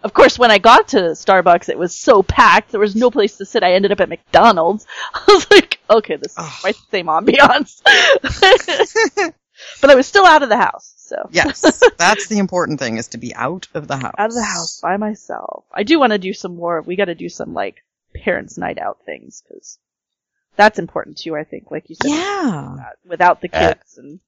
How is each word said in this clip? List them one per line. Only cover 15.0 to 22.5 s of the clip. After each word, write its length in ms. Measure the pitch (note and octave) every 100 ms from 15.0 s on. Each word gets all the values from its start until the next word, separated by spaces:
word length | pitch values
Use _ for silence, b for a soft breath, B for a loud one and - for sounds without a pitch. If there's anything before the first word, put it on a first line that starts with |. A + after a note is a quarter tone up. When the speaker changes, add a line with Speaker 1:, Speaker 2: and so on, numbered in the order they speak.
| G#3+ G#3+ _ G1+ - - _
Speaker 1:
I 120 | -
do 160 | G#3 D#4+
wanna 180 | B3+ G#3
do 160 | F#3
some 240 | G#3 A3 F3
more. 240 | E3+ E3+
We 160 | D#3+ F3+
gotta 180 | G3
do 140 | D#3+ E3+
some, 240 | - -
like, 320 | E2 G2 _ _ _ _
parents' 420 | - - G#3 - -
night 220 | F3 -
out 220 | - -
things, 380 | - C#2+ A#1+ - _
'cause 320 | - - - _ _ _ _ _ _ _ -
that's 220 | G#3 G#3
important 400 | F3 D3+ - -
too, 180 | E3 D3+
I 80 |
think, 260 | D#3 - _
like 200 | D#3 _
you 40 | D#3+
said. 120 | C#4+
Speaker 2:
Yeah. 680 | D4+ F#4+ G4+ D4+